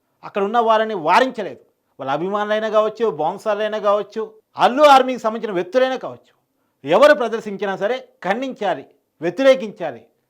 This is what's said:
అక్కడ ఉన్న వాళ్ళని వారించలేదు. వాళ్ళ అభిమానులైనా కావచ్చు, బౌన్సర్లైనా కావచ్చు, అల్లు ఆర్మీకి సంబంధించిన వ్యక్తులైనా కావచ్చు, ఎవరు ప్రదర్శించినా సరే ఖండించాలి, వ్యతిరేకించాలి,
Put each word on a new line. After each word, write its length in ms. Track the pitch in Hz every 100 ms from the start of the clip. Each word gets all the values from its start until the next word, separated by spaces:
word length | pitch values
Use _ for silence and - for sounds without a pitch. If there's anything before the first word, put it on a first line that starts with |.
| _ _
అక్కడ 200 | 170 208
ఉన్న 160 | 202 233
వాళ్ళని 340 | 226 220 220
వారించలేదు. 680 | 208 156 196 262 226 175 120 _ _ _ -
వాళ్ళ 120 | 135
అభిమానులైనా 580 | 147 185 208 208 214 220
కావచ్చు, 400 | 214 214 214 226
బౌన్సర్లైనా 680 | 151 156 190 220 208 214 214
కావచ్చు, 560 | 202 208 202 220 214 - _ 131
అల్లు 260 | 185 254
ఆర్మీకి 360 | 294 262 254 247
సంబంధించిన 360 | 226 226 220 180
వ్యక్తులైనా 400 | 180 254 262 262
కావచ్చు, 380 | 151 123 _ _ _ _ _ _ 135
ఎవరు 240 | 185 294
ప్రదర్శించినా 600 | 294 233 220 208 196 202 185
సరే 340 | 202 254 - _
ఖండించాలి, 600 | 175 214 269 - 196 147 - _ _ _
వ్యతిరేకించాలి, 840 | 165 175 269 262 220 - 165 117 - _